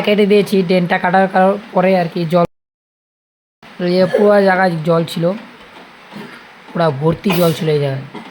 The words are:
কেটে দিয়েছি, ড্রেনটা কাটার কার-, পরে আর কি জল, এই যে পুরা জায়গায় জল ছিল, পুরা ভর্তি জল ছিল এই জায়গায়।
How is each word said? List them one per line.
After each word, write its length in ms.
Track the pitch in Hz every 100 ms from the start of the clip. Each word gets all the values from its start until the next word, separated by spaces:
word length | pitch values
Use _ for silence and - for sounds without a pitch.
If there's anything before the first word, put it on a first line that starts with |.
| 202
কেটে 180 | 208 202
দিয়েছি, 260 | 208 196 190 175
ড্রেনটা 280 | 185 175 185
কাটার 240 | 180 190 190
কার-, 260 | 190 185 202 -
পরে 160 | 190 185 185
আর 80 | 170
কি 80 | 175 165
জল, 140 | 175 170 _ _ _ _ _ _ _ _ _ _ _ - -
এই 80 | 175 180
যে 80 | 180
পুরা 220 | - 208 208 196
জায়গায় 220 | 185 190 170 160
জল 140 | 165 165
ছিল, 120 | - 170 214 - - - - - - - 208 - - - - -
পুরা 180 | 175 165 131
ভর্তি 300 | 156 165 208 175
জল 120 | 170 156
ছিল 100 | 156 151
এই 40 |
জায়গায়। 220 | 143 135 135 - -